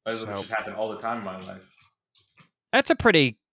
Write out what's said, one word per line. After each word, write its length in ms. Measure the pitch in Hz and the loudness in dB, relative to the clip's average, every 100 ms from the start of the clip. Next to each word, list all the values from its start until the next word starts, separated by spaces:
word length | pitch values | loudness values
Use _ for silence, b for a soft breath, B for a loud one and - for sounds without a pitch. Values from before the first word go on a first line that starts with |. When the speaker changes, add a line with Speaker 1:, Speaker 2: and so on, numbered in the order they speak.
| 113 | -8
Speaker 1:
That 100 | 113 | -6
Speaker 2:
So 180 | 110 101 | -6 -8
Speaker 1:
should 80 | 95 | -4
happen 240 | 110 104 | -6 -6
all 160 | 101 110 | -6 -6
the 80 | 95 | -6
time 200 | 113 117 | -6 -6
in 40 | |
my 160 | 98 92 | -8 -10
life. 340 | 95 95 - _ _ _ _ _ _ _ _ _ _ | -14 -16 -20 _ _ _ _ _ _ _ _ _ _
Speaker 2:
That's 160 | 254 - | 2 2
a 40 | 320 | 4
pretty 400 | 233 165 131 - _ | 6 6 4 0 _